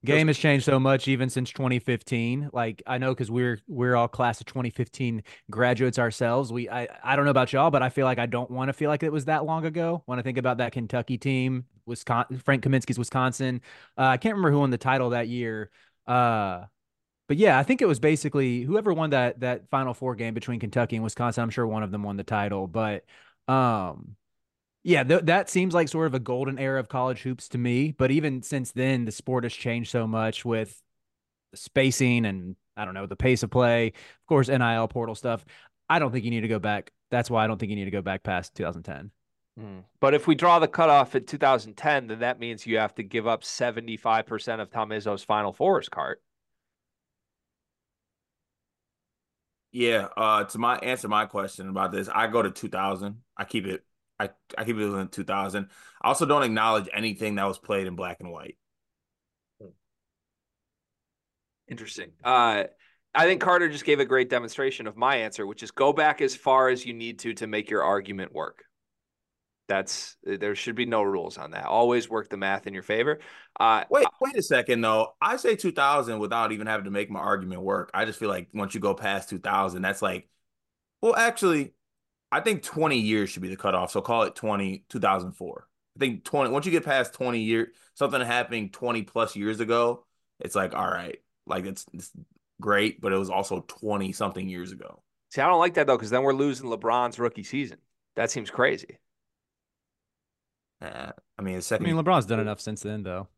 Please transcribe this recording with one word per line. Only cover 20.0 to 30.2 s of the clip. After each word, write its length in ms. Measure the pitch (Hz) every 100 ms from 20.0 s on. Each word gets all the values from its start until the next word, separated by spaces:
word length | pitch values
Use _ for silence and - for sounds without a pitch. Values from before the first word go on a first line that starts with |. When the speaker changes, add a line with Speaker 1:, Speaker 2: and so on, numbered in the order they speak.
| 131
Speaker 1:
game 200 | 113 117
between 260 | 113 117 117
Kentucky 340 | 107 123 117
and 80 | 113
Wisconsin. 400 | 110 - 120 113
I'm 80 | 117
sure 160 | 110 117
one 160 | 107
of 80 | 104
them 140 | 104
won 120 | 104 101
the 60 |
title, 460 | - 107 101 98 95
but, 360 | 98 107 101 _ - _ _ -
um, 680 | 131 127 110 90 71 - 104 _ _ _ _ _ _
yeah, 180 | 170 160
th-, 220 | 131 175
that 260 | 165 180 190
seems 240 | 185 185
like 140 | 170 156
sort 180 | 165 160
of 80 |
a 60 | 127
golden 400 | 120 123 135 135
era 180 | 135 135
of 100 | 120
college 340 | 131 127 127
hoops 260 | 131 127 -
to 100 | 123
me. 320 | 123 120 151
But 220 | 147 170
even 300 | 143 151 131
since 280 | - 143 127
then, 340 | 123 131 131
the 60 | 113
sport 320 | - - 127
has 100 | 120
changed 380 | - 127 117 113
so 160 | 120 113
much 380 | 110